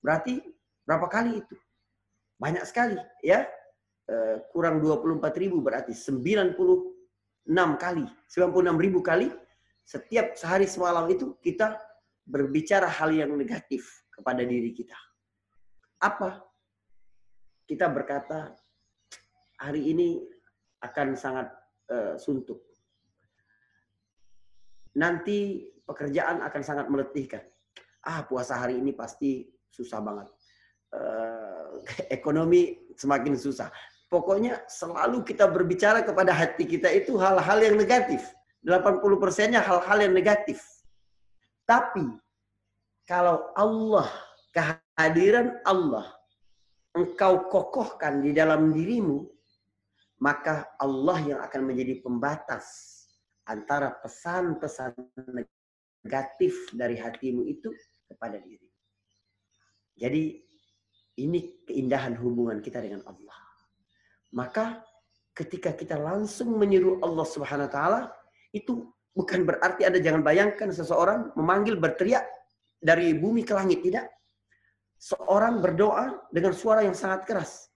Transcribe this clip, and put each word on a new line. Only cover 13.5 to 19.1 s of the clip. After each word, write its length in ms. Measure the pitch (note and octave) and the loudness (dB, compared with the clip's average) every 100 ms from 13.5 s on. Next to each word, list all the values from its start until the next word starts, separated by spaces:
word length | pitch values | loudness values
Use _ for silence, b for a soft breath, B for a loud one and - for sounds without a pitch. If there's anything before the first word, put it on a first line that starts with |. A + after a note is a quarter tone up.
| - - C3 - - _ | -6 -6 -8 -8 -20 _
kepada 360 | - A2+ B2 B2 | -8 -4 -2 -2
diri 240 | B2 A#2 | -2 -4
kita. 240 | - - - - _ _ _ _ _ - - _ _ | -8 -14 -16 -20 _ _ _ _ _ -20 -20 _ _
Apa? 400 | G3+ - F#3+ - - _ _ _ _ - - _ _ - - _ _ | -2 -2 -8 -8 -20 _ _ _ _ -20 -20 _ _ -20 -20 _ _
Kita 160 | D3 F3 | 0 0
berkata, 640 | C#3+ - C#3 - D#3 D#3 - _ _ _ _ _ | 0 -4 -6 -6 -10 -12 -18 _ _ _ _ _